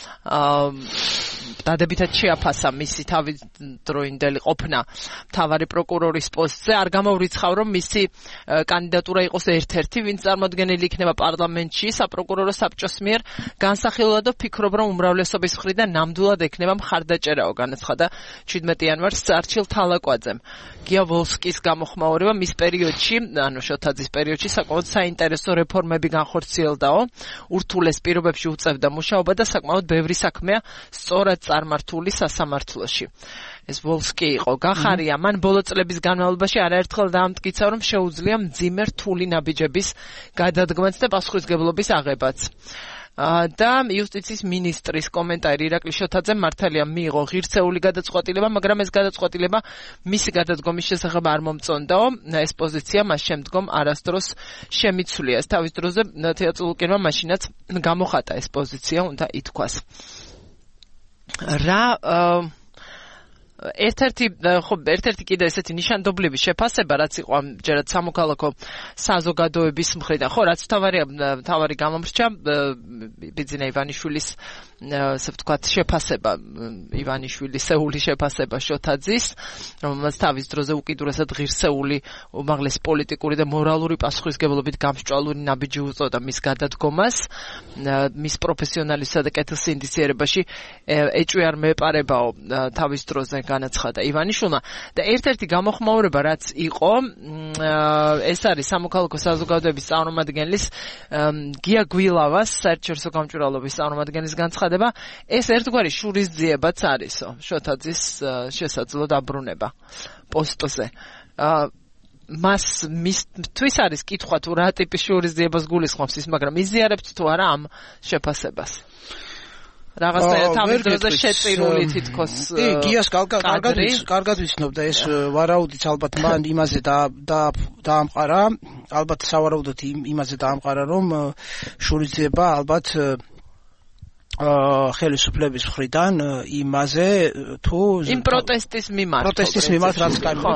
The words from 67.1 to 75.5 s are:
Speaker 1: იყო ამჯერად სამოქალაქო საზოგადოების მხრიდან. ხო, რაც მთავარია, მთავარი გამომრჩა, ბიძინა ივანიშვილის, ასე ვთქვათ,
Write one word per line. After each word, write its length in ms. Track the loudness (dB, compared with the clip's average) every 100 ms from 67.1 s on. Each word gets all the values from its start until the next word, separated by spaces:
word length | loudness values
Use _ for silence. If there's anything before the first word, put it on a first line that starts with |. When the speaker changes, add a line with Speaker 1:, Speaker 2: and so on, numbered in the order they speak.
| -2
Speaker 1:
იყო 80 | 0
ამჯერად 560 | 0 0 -6 0 0 2
სამოქალაქო 640 | -2 0 0 0 0 -2 -4 -14 -14 -14
საზოგადოების 960 | -8 0 0 2 2 2 2 2 2 -4
მხრიდან. 360 | -4 -2 0 0
ხო, 140 | 4
რაც 180 | 4 2
მთავარია, 440 | 0 0 2 2 -2 -2 -2 -2
მთავარი 380 | 0 0 0 0
გამომრჩა, 500 | -2 -2 -4 0 0 0 -2 0 0 -4 -12 -14 -16 -16 -12
ბიძინა 420 | -10 -8 -6 -4
ივანიშვილის, 560 | -4 -4 -6 -6 -6 -6 -12 -16 -18 -20 -16
ასე 500 | -6 -2 0 -2 -6
ვთქვათ, 320 | -8 -2